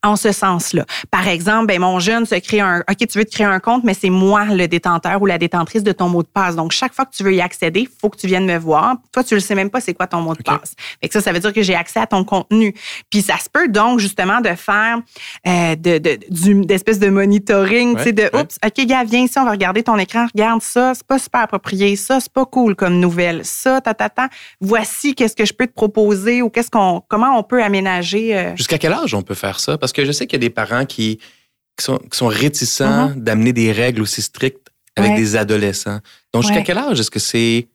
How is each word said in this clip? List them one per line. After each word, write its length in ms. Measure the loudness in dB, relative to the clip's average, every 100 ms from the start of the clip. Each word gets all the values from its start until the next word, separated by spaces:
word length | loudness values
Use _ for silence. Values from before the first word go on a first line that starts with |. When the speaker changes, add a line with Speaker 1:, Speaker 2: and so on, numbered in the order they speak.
Speaker 1:
en 120 | 2 2
ce 140 | 2
sens-là. 500 | 0 0 0 -2 -4 -4 -8 -4
Par 160 | -2 0
exemple, 400 | -2 0 0 2
ben, 120 | 2
mon 200 | 2 0
jeune 260 | 0 0 0
se 100 | -2
crée 240 | -2 0
un, 200 | 2 0 -2
OK, 180 | -4 -2
tu 120 | -2
veux 40 |
te 80 | -2
créer 140 | 0 0
un 120 | 0
compte, 220 | 0 0 0
mais 80 |
c'est 160 | 0 0
moi 360 | 2 4 2 2
le 220 | 0 0
détenteur 540 | 0 0 -2 0 0
ou 60 | 0
la 100 | 0
détentrice 460 | -2 -2 -2 -2
de 80 | -2
ton 160 | 0 0
mot 140 | 0
de 40 | 0
passe. 280 | -2 -2 -2
Donc, 140 | -2
chaque 200 | -2 -4
fois 120 | -2 -6
que 100 | -2
tu 80 |
veux 100 | 0 2
y 40 |
accéder, 480 | 0 -2 -2 -2 -4 _
faut 80 | -4
que 80 | -2
tu 100 | -2
viennes 180 | 0 0
me 100 | -2
voir. 380 | 2 2 2 0 _
Toi, 100 | -4
tu 120 | 0 0
le 40 |
sais 160 | 0 -2
même 140 | -2
pas 100 | -4
c'est 140 | -6
quoi 140 | -6 -4
ton 120 | -4
mot 120 | -4
de 60 | -6
Speaker 2:
Ok. 60 | -2 -4
Speaker 1:
passe. 140 | -4 -16 -18 -10
Fait 60 | -4
que 60 |
ça, 80 | -2
ça 100 | 0
veut 80 | 0
dire 140 | -2
que 80 | 0
j'ai 140 | 0 0
accès 240 | -2 -4
à 60 | 0
ton 180 | 0 0
contenu. 480 | -2 2 2 2 -2 -12 -14 -4
Puis 100 | -2
ça 160 | 0 -2
se 120 | -2
peut 200 | 0 2
donc, 300 | 2 2 2
justement, 420 | 0 -2 0 0
de 140 | 0 -4
faire, 420 | -2 0 0 -2 -8 -18 -18 -8 -2
euh, 280 | 0 0 0
de, 220 | 0 2
de, 200 | 2 -2 -4
du, 360 | 0 4 4 4
d'espèce 340 | 0 2 2
de 80 | 4
monitoring, 840 | 4 4 2 4 2 4 2 2
Speaker 2:
Ouais, 40 | 2
Speaker 1:
tu 40 | 2
sais, 60 |
de, 120 | 2
Speaker 2:
ouais. 180 | 2 2
Speaker 1:
oups, 160 | -2 -2 -4
OK, 200 | 0 0
gars, 160 | 2 2
viens 160 | 2
ici, 160 | 2 2
on 60 | 0
va 60 |
regarder 320 | 0 0 0
ton 140 | 0 0
écran, 300 | 0 -2 -2 0
regarde 260 | 0 0
ça, 320 | 0 0 0 0
c'est 100 | -2
pas 120 | -4
super 220 | -2 -2
approprié, 540 | -2 -4 -6 0 2 0
ça, 240 | 0 -2
c'est 120 | 0
pas 120 | -2 0
cool 280 | 2 2
comme 260 | 2 2 4
nouvelle, 460 | 2 2 -2 -2 -8
ça, 360 | -4 0 0
ta, 120 | 0
ta, 160 | -2 -4
ta. 200 | -2 -4 -6 -20 _
Voici 540 | -2 0 -2 -4 -4
qu'est-ce 220 | 0 -2 0
que 100 | -2
je 80 |
peux 140 | 0 -4
te 60 |
proposer 680 | 0 0 2 2 2 0 0
ou 80 | 0
qu'est-ce 220 | -2 0
qu'on, 320 | 2 2 0 _
comment 300 | 0 2 2
on 60 |
peut 180 | 2 0
aménager, 720 | 2 0 0 -2 -2 -2 0 -2
euh. 200 | -2 -6
Speaker 2:
Jusqu'à 240 | -4 -2
quel 140 | 0
âge 200 | -2 -2
on 80 | -4
peut 140 | -6 -8
faire 240 | -6 -6
ça ? 180 | -4 -4
Parce 140 | -4
que 120 | -2 -2
je 60 |
sais 140 | -2 -4
qu'il 160 | -2
y 20 |
a 40 | -2
des 20 |
parents 360 | -2 -4 -2 -4
qui, 320 | -4 -4 -4 -10 _ _ _ _ -10
qui 60 | -4
sont, 120 | -4
qui 200 | -4 -4
sont 100 | -2
réticents 800 | 0 -2 -2 -4 -2 0 2 0
Speaker 1:
Mhm. 120 | -2
Speaker 2:
d'amener 320 | -2 2 2
des 180 | 2 0
règles 300 | 2 0 0
aussi 220 | -4 -4
strictes 460 | -8 -4 -4 -4 _ _ _ 0
avec 160 | 2
Speaker 1:
Ouais. 60 | 2
Speaker 2:
des 180 | 2 0
adolescents. 640 | 0 0 0 -2 -8 -10 -12 -20 _
Donc, 80 | 0
jusqu'à 140 | 2 0
Speaker 1:
Ouais. 40 |
Speaker 2:
quel 160 | 0 -2
âge 200 | 0 -2
est-ce 120 | -2
que 80 | -4
c'est 480 | -2 0 0 0 -4